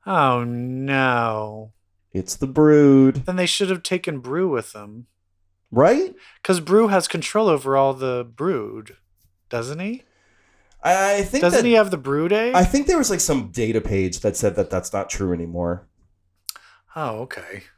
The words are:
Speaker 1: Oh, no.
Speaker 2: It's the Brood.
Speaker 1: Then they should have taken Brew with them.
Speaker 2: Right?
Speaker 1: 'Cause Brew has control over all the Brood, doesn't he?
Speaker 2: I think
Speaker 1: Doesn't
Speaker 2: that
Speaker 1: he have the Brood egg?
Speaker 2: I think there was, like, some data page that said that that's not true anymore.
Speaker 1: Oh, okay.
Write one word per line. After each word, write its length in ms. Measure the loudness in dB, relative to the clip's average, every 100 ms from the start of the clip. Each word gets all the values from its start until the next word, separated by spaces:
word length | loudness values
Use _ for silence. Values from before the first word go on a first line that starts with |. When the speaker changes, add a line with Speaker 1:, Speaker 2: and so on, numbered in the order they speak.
| 0
Speaker 1:
Oh, 380 | 2 2 2
no. 1300 | -2 -6 -8 -6 -2 0 2 2 0 -4 -8 -12 -18 _ _ _ _
Speaker 2:
It's 240 | -8 -8 -8
the 120 | -4
Brood. 760 | 4 6 8 8 8 6 2 -4
Speaker 1:
Then 120 | -2
they 80 | -2
should 240 | -2 -2
have 140 | -4
taken 360 | -4 -6 -4 -10
Brew 300 | -6 -4 -2
with 240 | -4 -6
them. 320 | -18 -18 -20 -20 _ _ _ _ _ _
Speaker 2:
Right? 420 | 4 4 4 -2 -8 -20 _
Speaker 1:
'Cause 160 | -2 -2
Brew 300 | 2 2 4
has 180 | 2 0
control 400 | -8 -4 0 2
over 300 | 0 0 0
all 160 | 0
the 320 | -2 -6 -6 -8
Brood, 680 | -8 -6 -4 -8 -14 -18 -20 _ _ _ _ _
doesn't 320 | -8 -8 -10
he? 240 | -10 -12 _ _ _ _ _ _ _ _
Speaker 2:
I 380 | 0 2 2 0
think 200 | -2 0
Speaker 1:
Doesn't 160 | 2 4
Speaker 2:
that 20 | 4
Speaker 1:
he 100 | 4
have 160 | 4
the 60 | -2
Brood 360 | -2 -2 0
egg? 200 | 0 2
Speaker 2:
I 120 | 2 2
think 220 | 2 2
there 100 | 0
was, 120 | 0
like, 120 | -2
some 300 | -2 -2 -4
data 280 | -4 -2 -2
page 400 | -2 -2 -2 -2
that 160 | -4 -2
said 220 | -2 -2
that 120 | -4
that's 220 | -4 -4
not 180 | -6 -6
true 220 | -6 -4
anymore. 560 | -4 -6 -6 -4 -6 _ _ _ _ _ _ -20 -20 _ _ _ -10
Speaker 1:
Oh, 220 | -8 -8
okay. 440 | -12 -14 -14 -18 -20